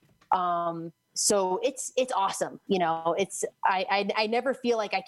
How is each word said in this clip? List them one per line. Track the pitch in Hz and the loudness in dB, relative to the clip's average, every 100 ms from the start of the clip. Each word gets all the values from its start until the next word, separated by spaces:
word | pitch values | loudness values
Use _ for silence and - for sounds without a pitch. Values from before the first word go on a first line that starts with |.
| _ _ - | _ _ -2
Um, | 180 180 170 170 165 165 - _ | 0 2 0 -2 -4 -8 -14 _
so | - - 202 185 185 | -2 2 2 2 0
it's, | 269 262 - - | -2 -4 -6 -2
it's | 254 | 0
awesome. | 196 196 - 156 - - | 0 0 -2 -6 -6 -2
You | 190 | 0
know, | 165 165 165 170 | 2 0 0 0
it's, | 185 - - _ - | -2 -4 -8 _ 0
I, | 190 185 | 0 0
I, | 196 202 214 | 0 0 0
I | 220 | 0
never | 233 262 | 0 0
feel | 254 240 226 | -2 0 0
like | 202 | 0
I | 190 | 0